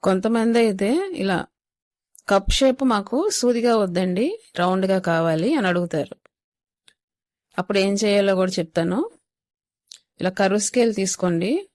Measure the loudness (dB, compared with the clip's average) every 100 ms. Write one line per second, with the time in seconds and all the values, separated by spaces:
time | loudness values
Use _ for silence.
0 | 2 0 0 0 2 2 2 0 0 0
1 | -2 -4 -2 -2 -4 _ _ _ _ _
2 | _ -18 0 0 2 2 2 2 0 0
3 | -2 -2 -2 0 0 2 2 2 0 0
4 | -2 0 -2 -4 _ -2 0 0 0 0
5 | 0 0 0 0 0 0 0 0 -2 -4
6 | -6 -12 _ _ _ _ _ _ _ _
7 | _ _ _ _ _ -8 -2 0 2 0
8 | 2 2 2 2 0 -2 -4 -2 -2 -2
9 | -4 _ _ _ _ _ _ _ _ -20
10 | _ _ -6 0 0 0 0 0 0 0
11 | -4 -2 -2 0 -2 -4 -6